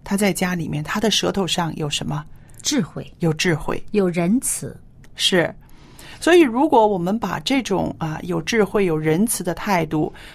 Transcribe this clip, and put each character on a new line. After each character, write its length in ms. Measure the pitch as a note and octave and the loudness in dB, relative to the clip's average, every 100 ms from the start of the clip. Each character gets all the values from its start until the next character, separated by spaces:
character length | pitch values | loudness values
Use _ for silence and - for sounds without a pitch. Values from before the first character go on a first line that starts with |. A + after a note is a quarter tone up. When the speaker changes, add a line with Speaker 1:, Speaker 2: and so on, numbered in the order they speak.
Speaker 1:
她 140 | - G3+ | -4 0
在 160 | G3+ | 2
家 220 | E3 F#3 | 0 -2
里 120 | F3+ D#3+ | -4 -4
面， 160 | D3 | -6
她 160 | D3+ G#3+ | -4 -2
的 120 | A3 | 0
舌 200 | - F3+ | 2 0
头 160 | G3 E3+ | -2 -2
上 280 | - D#3+ - | -2 -4 -4
有 120 | D3 | -6
什 160 | - - | -4 -6
么？ 180 | D3+ D3+ - - - | -6 -10 -18 -20 -10
Speaker 2:
智 180 | - C#4+ | -4 -2
慧。 320 | D#3+ - - - | -2 -8 -14 -4
Speaker 1:
有 120 | E3 | -2
智 240 | D#3 F#3 | 0 0
慧。 300 | D3+ - - - | 0 -2 -4 -2
Speaker 2:
有 180 | G#3 F#3 | 0 0
仁 320 | F3 E3+ B3+ | 0 2 0
慈。 340 | - - D3 - - - - - | 0 -6 -8 -14 -20 -20 -16 -4
Speaker 1:
是。 380 | - F#3 D3+ - - - - - - - | 2 2 2 -4 -20 -20 -20 -20 -20 -2
所 160 | D#4 | 6
以 60 | F4 | 6
如 280 | C#4 A#3 D#4 | 6 4 4
果 160 | A#3+ | 6
我 140 | G#3 F#3+ | 4 2
们 180 | F3 A3+ | 0 -2
把 220 | F#3+ E3+ | -2 -4
这 220 | D3+ C4+ | 0 0
种， 320 | G3+ F3+ - - | 0 -2 -2 -4
啊， 200 | D#3 - | -6 -6
有 200 | F3 E3+ | -4 -4
智 220 | E3 A3 | 0 2
慧、 220 | G3+ G#3+ F#3 | 2 2 2
有 100 | D#3 | 2
仁 280 | D#3 D#3+ A3+ | 2 2 2
慈 180 | - | -2
的 100 | F3 | -4
态 320 | E3+ - F3+ D#3 | -4 0 0 0
度， 260 | D#3 - - - | -2 -2 -6 -18